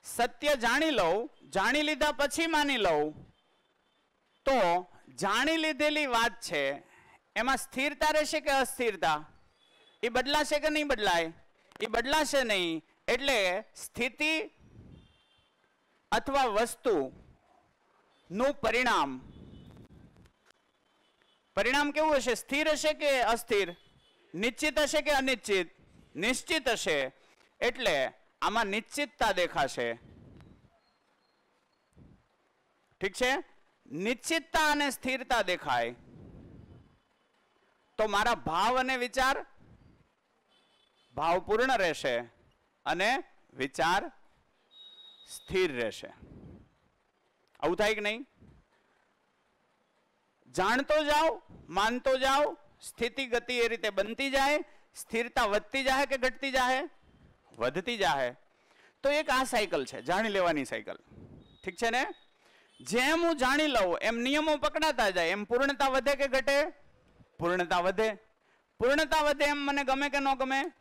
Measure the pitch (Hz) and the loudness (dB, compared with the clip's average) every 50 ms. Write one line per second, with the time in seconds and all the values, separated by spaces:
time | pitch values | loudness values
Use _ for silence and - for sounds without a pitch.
0 | _ - - - 233 240 - - 294 294 294 262 220 233 226 277 320 320 294 220 | _ -12 -6 -4 -4 -4 -4 -2 0 0 0 2 2 0 2 2 2 2 2 2
1 | 185 160 175 208 240 - - _ - - - 190 190 226 254 302 302 294 302 269 | 4 4 2 2 0 -4 -10 _ -20 -6 -2 0 0 2 2 2 0 0 0 0
2 | 302 302 294 294 285 285 - - 330 330 330 302 294 285 269 240 208 180 160 147 | 0 0 2 0 0 0 0 -2 -2 0 2 0 2 2 0 0 2 2 4 2
3 | 147 156 151 - - - _ _ _ _ _ _ _ _ _ _ _ _ _ _ | 2 0 -4 -10 -20 -20 _ _ _ _ _ _ _ _ _ _ _ _ _ _
4 | _ _ _ _ _ _ _ _ _ - 269 247 202 175 170 180 180 - - - | _ _ _ _ _ _ _ _ _ 2 4 4 4 4 4 0 -2 -4 -16 -20
5 | - - 131 120 160 196 202 226 262 302 320 330 311 311 311 254 302 302 302 302 | -20 -20 -10 -4 -2 0 0 0 2 0 0 0 0 -2 -2 0 0 0 2 0
6 | 302 277 247 226 233 240 - - - - 175 151 139 135 143 139 - - - - | 0 0 2 2 2 0 -2 -4 -10 -4 -2 -2 0 0 -2 -4 -8 -20 -20 -20
7 | - - - - _ _ _ 202 226 254 269 254 - - - 254 262 294 294 - | -20 -20 -20 -20 _ _ _ -2 0 0 0 0 -2 -6 -4 -2 -2 -2 0 0
8 | 311 302 311 311 302 - - 311 302 302 277 269 262 247 - - 254 233 202 180 | 0 2 4 2 2 2 0 -2 0 2 2 2 2 0 -2 -2 -2 -2 0 0
9 | 180 165 156 147 151 - - - - _ _ _ _ _ _ _ _ _ _ _ | 0 0 0 0 -4 -10 -20 -20 -20 _ _ _ _ _ _ _ _ _ _ _
10 | - 240 226 247 247 254 285 302 302 - 302 294 269 311 302 302 302 294 269 226 | -6 0 0 0 0 2 2 0 2 2 0 0 2 0 0 0 0 0 0 0
11 | 208 196 175 170 165 165 165 - - _ _ _ _ _ - - 202 226 220 233 | 2 2 2 2 2 0 -4 -12 -20 _ _ _ _ _ -10 -8 -6 -2 0 0
12 | 233 262 294 311 311 - - 277 262 233 214 190 180 170 160 160 - _ _ _ | 0 2 2 2 2 2 2 0 2 2 0 0 0 0 -2 -4 -8 _ _ _
13 | _ - 226 247 262 277 269 226 196 180 180 196 220 - _ - - - _ - | _ -2 -2 0 0 0 2 2 2 2 0 -2 -6 -10 _ -18 -18 -14 _ -4
14 | 240 262 - - 302 311 320 311 - - _ _ - - - - - - - - | -4 -4 -2 -2 -2 0 0 -2 -2 -6 _ _ -20 -20 -20 -20 -20 -20 -20 -20
15 | - - _ _ _ _ _ _ _ _ _ _ _ _ _ _ _ _ _ _ | -20 -20 _ _ _ _ _ _ _ _ _ _ _ _ _ _ _ _ _ _
16 | _ _ - 226 - - 269 277 269 247 202 208 233 233 - - - 262 233 - | _ _ -4 -2 -2 0 0 0 0 2 2 0 0 0 -4 -4 0 0 2 2
17 | 135 131 - - - - - _ _ _ _ _ _ _ _ _ _ _ _ _ | 0 -2 -6 -14 -20 -20 -20 _ _ _ _ _ _ _ _ _ _ _ _ _
18 | _ _ _ _ _ _ 165 202 240 277 285 285 - 220 220 240 254 247 220 180 | _ _ _ _ _ _ -4 0 0 0 0 0 -2 -2 0 2 2 2 2 2
19 | 151 135 131 127 - - - - - - - - - - - - - - - - | 2 0 -2 -10 -12 -16 -20 -20 -20 -20 -20 -20 -20 -20 -20 -20 -20 -20 -20 -20
20 | - - _ - - - _ _ _ _ - _ _ _ _ _ _ _ _ _ | -20 -20 _ -20 -20 -20 _ _ _ _ -20 _ _ _ _ _ _ _ _ _
21 | _ _ _ _ _ _ _ _ _ _ _ 196 202 233 262 285 294 285 285 294 | _ _ _ _ _ _ _ _ _ _ _ -4 -2 0 2 2 2 2 2 2
22 | 311 311 302 269 233 254 233 - - - - 285 311 320 302 285 - 311 311 302 | 2 4 4 2 2 0 -2 -2 -4 -4 -2 0 2 2 0 2 0 -2 -2 0
23 | 302 294 277 262 240 202 233 220 - - 240 202 196 170 175 - - - _ _ | 0 0 2 2 2 2 0 0 0 0 0 0 0 0 -4 -14 -20 -20 _ _
24 | _ _ _ _ _ _ - 160 208 247 233 - - 302 269 311 302 269 - 302 | _ _ _ _ _ _ -8 -4 -4 -4 -2 -2 -4 -2 0 0 0 2 2 0
25 | 294 294 294 269 269 262 262 233 - - 202 190 180 160 _ _ - _ _ - | 2 2 2 2 2 0 -2 -2 -2 0 0 0 0 -2 _ _ -20 _ _ -20
26 | - _ _ 135 180 220 254 - - - 311 311 254 262 226 - - 196 160 143 | -20 _ _ -4 -2 -2 -2 -4 -4 -2 -2 -2 0 0 -2 0 0 0 0 0
27 | 135 131 - _ _ _ - _ _ _ _ _ - 240 254 247 247 208 165 139 | 0 -2 -6 _ _ _ -20 _ _ _ _ _ -4 -4 -2 -2 -2 0 2 2
28 | 131 117 - _ _ _ _ _ - - 202 226 226 196 196 220 214 - - - | 0 -2 -4 _ _ _ _ _ -4 -2 0 0 -2 0 -2 -4 -6 -6 -6 -6
29 | 285 - - _ 247 220 196 180 175 160 - 170 147 135 - - 123 117 117 120 | -6 -6 -2 _ 0 0 2 2 0 0 0 0 -2 -2 0 -4 -4 -4 -4 -6
30 | - - - - - - - - - - - - _ - _ _ _ _ _ _ | -10 -20 -20 -20 -20 -20 -20 -20 -20 -20 -20 -20 _ -20 _ _ _ _ _ _
31 | _ _ _ _ _ _ _ _ _ _ _ _ _ _ _ _ _ _ _ - | _ _ _ _ _ _ _ _ _ _ _ _ _ _ _ _ _ _ _ -20
32 | - - - _ _ _ _ _ _ _ _ _ _ _ _ _ _ _ _ _ | -20 -20 -20 _ _ _ _ _ _ _ _ _ _ _ _ _ _ _ _ _
33 | - 202 190 - 254 254 269 285 - - - - _ _ _ _ _ - - 151 | -6 -6 -2 0 0 0 0 -2 -4 -10 -20 -20 _ _ _ _ _ -12 -10 -6
34 | 185 220 254 220 - - 320 330 320 - - 330 311 302 302 294 285 285 240 - | -4 -4 -4 -4 -4 -4 -4 -4 -4 -2 -2 0 2 2 2 0 0 -2 -4 -4
35 | - 254 254 262 254 - 254 233 202 - 180 160 - 151 131 120 117 117 123 - | -6 -4 -4 -4 -4 -2 -2 0 0 0 -2 -4 -2 -2 -2 0 0 -2 -4 -10
36 | - - - - - - - - - - - - - - - - - - _ _ | -18 -20 -20 -20 -20 -20 -20 -20 -20 -20 -20 -20 -20 -20 -20 -20 -20 -20 _ _
37 | _ _ _ _ _ _ _ _ _ _ _ _ _ _ _ _ _ _ _ - | _ _ _ _ _ _ _ _ _ _ _ _ _ _ _ _ _ _ _ -2
38 | 214 214 202 196 214 240 233 226 - - 156 175 196 226 254 262 262 254 262 254 | -2 2 2 2 4 2 2 0 -2 -4 0 2 2 2 2 2 0 0 0 -2
39 | 240 247 - 262 254 262 277 - 359 - - - - - - - - - - _ | -2 -4 -2 0 2 2 2 0 -4 -10 -16 -20 -20 -20 -20 -20 -20 -20 -20 _
40 | _ _ _ _ _ _ _ _ _ _ _ _ _ _ _ _ _ _ _ _ | _ _ _ _ _ _ _ _ _ _ _ _ _ _ _ _ _ _ _ _
41 | _ _ _ 127 147 165 170 185 185 - 208 220 247 262 262 226 190 170 151 - | _ _ _ -2 2 2 2 2 2 2 0 2 2 2 2 2 2 2 0 0
42 | - 143 123 117 120 117 - _ _ _ _ _ _ _ _ _ _ 135 156 175 | 0 0 0 0 -2 -6 -14 _ _ _ _ _ _ _ _ _ _ -4 -2 0
43 | 185 214 254 294 - - - - _ _ - 131 131 139 _ - 160 165 180 202 | 2 0 0 0 -4 -8 -20 -20 _ _ -8 -6 -6 -6 _ -2 0 2 2 0
44 | - 320 - - - _ _ _ _ _ _ _ _ _ _ - - - - - | -2 -4 -14 -16 -20 _ _ _ _ _ _ _ _ _ _ -20 -20 -20 -20 -20
45 | - - - - - - - - - - - 190 185 170 139 120 120 110 - - | -20 -20 -20 -20 -20 -20 -20 -18 -14 -4 0 0 0 0 0 -2 -4 -4 -4 -8
46 | - - - - - - - - - - - - - _ _ _ _ _ _ _ | -14 -16 -18 -20 -20 -20 -20 -20 -20 -20 -20 -20 -20 _ _ _ _ _ _ _
47 | _ _ _ _ _ _ _ _ _ _ _ - - 156 180 175 208 208 220 208 | _ _ _ _ _ _ _ _ _ _ _ -4 -2 -2 0 2 0 0 0 0
48 | 208 202 214 233 269 _ _ _ - - - - _ _ _ _ _ _ _ _ | -2 -4 -4 -6 -10 _ _ _ -20 -20 -20 -20 _ _ _ _ _ _ _ _
49 | _ _ _ _ _ _ _ _ _ _ _ _ _ _ _ _ _ _ _ _ | _ _ _ _ _ _ _ _ _ _ _ _ _ _ _ _ _ _ _ _
50 | _ _ _ _ _ _ _ _ _ - 127 156 180 202 226 254 285 - 302 302 | _ _ _ _ _ _ _ _ _ -12 -4 -2 2 2 2 2 2 2 2 2
51 | 311 285 294 294 320 320 - - - - - - - - 156 190 202 220 240 247 | 4 2 2 4 4 2 0 -2 -10 -20 -20 -20 -18 -8 -4 0 0 0 -2 -2
52 | - 269 262 262 254 269 269 285 294 294 339 - - - _ _ - - - - | 0 0 0 2 2 2 2 4 2 2 -2 -6 -18 -20 _ _ -20 -20 -8 -6
53 | 233 240 - - 269 247 226 240 - - 247 247 233 233 226 233 - 214 202 196 | -6 -6 -4 -6 -6 -2 -2 -4 -2 -2 -2 0 0 0 0 -2 -4 -4 -2 -2
54 | 190 208 233 - 269 277 262 277 269 285 294 311 320 - - - _ _ _ - | -2 -2 -2 -4 -4 -2 0 2 2 2 2 0 -2 -6 -16 -20 _ _ _ -18
55 | - _ - 214 233 240 - - 240 208 202 214 208 - - 269 262 262 262 262 | -14 _ -2 -2 -2 -2 0 0 0 2 2 0 -2 -2 -4 -2 0 0 2 2
56 | 285 - 277 262 240 254 247 - - 277 254 262 254 247 262 262 294 311 - - | 0 0 0 -2 -2 -4 -4 -4 -8 -2 0 0 2 2 0 0 -2 -6 -10 -18
57 | _ - _ - - - - _ _ _ - - 113 123 135 170 190 247 240 220 | _ -20 _ -20 -20 -20 -20 _ _ _ -8 -4 -4 -2 -2 -4 -4 -4 -2 0
58 | 190 170 151 139 131 120 127 - _ _ _ _ _ _ _ _ - - _ _ | 0 2 2 2 0 -2 -4 -8 _ _ _ _ _ _ _ _ -20 -20 _ _
59 | - 277 285 294 311 294 262 254 262 247 - 226 214 180 170 156 131 - - 117 | -2 0 2 2 0 0 0 0 0 0 0 -2 0 0 -2 -4 -4 -4 -8 -12
60 | 113 131 175 190 220 226 202 196 180 175 160 151 135 - - 110 110 - 87 - | -4 -2 0 0 0 0 0 2 2 2 2 0 -2 -4 -6 -8 -8 -10 -14 -14
61 | - _ - - - - - - - - - _ - 190 180 - 240 226 233 247 | -14 _ -20 -20 -20 -20 -20 -20 -20 -20 -20 _ -14 -14 -8 -4 -4 -2 0 0
62 | 277 381 349 - - _ _ _ _ - - - _ _ _ _ 139 123 170 240 | -2 -2 -6 -12 -18 _ _ _ _ -20 -20 -20 _ _ _ _ -10 -2 0 0
63 | 254 277 320 330 339 330 330 285 247 254 269 294 311 302 262 233 196 180 170 - | 2 2 2 2 2 2 2 2 2 2 2 2 2 2 2 2 2 2 0 0
64 | - 214 233 233 240 262 277 302 311 320 302 294 294 302 302 311 302 311 302 247 | 0 -2 -2 0 0 0 0 0 2 2 0 0 0 -2 0 0 0 0 2 2
65 | 226 202 190 180 170 165 180 208 208 190 233 247 277 277 277 - 269 269 254 269 | 0 0 2 0 0 0 0 -2 -2 0 0 2 2 0 0 0 0 0 2 2
66 | 233 285 285 277 277 277 247 262 262 - 277 277 294 349 - - - - _ _ | 2 2 0 0 0 -2 0 -2 0 2 2 2 0 -2 -4 -14 -20 -20 _ _
67 | _ - _ _ - _ _ _ 160 170 180 180 180 165 180 180 175 185 196 185 | _ -20 _ _ -20 _ _ _ -2 0 0 0 0 0 0 0 0 0 0 0
68 | 220 220 208 196 - _ _ _ _ _ _ _ _ _ _ _ 220 247 277 294 | 0 -2 -2 -6 -14 _ _ _ _ _ _ _ _ _ _ _ 2 2 2 2
69 | 320 277 320 311 302 294 294 285 302 285 294 285 285 285 277 285 277 247 269 269 | 2 2 2 2 2 2 2 2 2 0 2 0 0 -2 0 0 0 0 0 0
70 | 285 285 247 277 277 277 269 254 269 254 269 269 285 349 - _ | 0 -2 -2 0 0 0 0 0 0 -2 -2 -2 -2 -4 -8 _